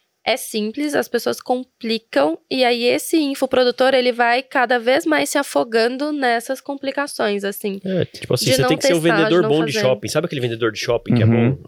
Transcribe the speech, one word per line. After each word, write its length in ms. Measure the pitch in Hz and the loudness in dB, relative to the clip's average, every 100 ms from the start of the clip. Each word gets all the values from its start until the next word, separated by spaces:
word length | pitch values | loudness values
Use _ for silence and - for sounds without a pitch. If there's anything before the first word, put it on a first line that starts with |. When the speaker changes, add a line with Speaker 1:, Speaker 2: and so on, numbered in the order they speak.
| _ _ | _ _
Speaker 1:
é 120 | - 180 | -2 -2
simples, 580 | - 220 208 226 294 | -2 -4 -4 -4 -2
as 140 | 285 233 | -2 -2
pessoas 320 | 233 240 233 | -2 -4 -6
complicam, 960 | - 254 262 _ 226 226 _ 285 294 330 - | -4 -4 -4 _ -4 -4 _ 0 0 -2 -6
e 120 | 262 | 0
aí 220 | 247 240 | 0 2
esse 320 | 240 277 - 330 | 2 0 0 0
infoprodutor, 800 | 285 277 262 254 247 240 262 | 0 -2 0 2 2 2 2
ele 180 | 262 247 | 4 2
vai 300 | 233 240 247 | 2 2 2
cada 360 | 269 277 240 247 | 0 -2 2 0
vez 280 | 226 277 339 | 2 0 2
mais 240 | 294 285 | 0 0
se 80 | 294 | -2
afogando 760 | 285 285 254 226 226 254 294 | 0 -2 0 0 0 0 -4
nessas 480 | 302 254 233 233 262 | -2 0 0 -2 -8
complicações, 840 | - 277 269 277 285 - 220 202 | -8 -8 -6 -4 -6 -4 -2 -2
assim, 360 | 196 202 208 196 | -4 -6 -6 -6
Speaker 2:
É, 220 | 190 185 | -4 -2
tipo 300 | - - - | -2 -6 -4
assim, 100 | - - | -2 2
Speaker 1:
de 60 | 262 | 2
Speaker 2:
você 40 | |
Speaker 1:
não 60 | 254 | 2
Speaker 2:
tem 80 | - | 2
que 100 | 277 | 2
ser 80 | |
um 60 | 170 | 2
Speaker 1:
testar, 140 | 190 220 | 2 2
de 60 | |
Speaker 2:
vendedor 200 | - 175 | 4 2
Speaker 1:
não 60 | 165 | 4
Speaker 2:
bom 160 | 151 | 2
de 80 | 156 | 0
Speaker 1:
fazer. 140 | 214 131 | 0 0
Speaker 2:
shopping. 220 | 127 110 | 0 -2
Sabe 180 | 156 170 | -4 -2
aquele 140 | 147 | -4
vendedor 300 | 120 117 113 | -4 -2 -2
de 60 | 107 | -2
shopping 340 | - 117 - | -2 -2 2
que 80 | 120 | 2
é 40 | 110 | 4
Speaker 3:
Uhum. 260 | 113 117 | 4 2
Speaker 2:
bom? 80 | - | 0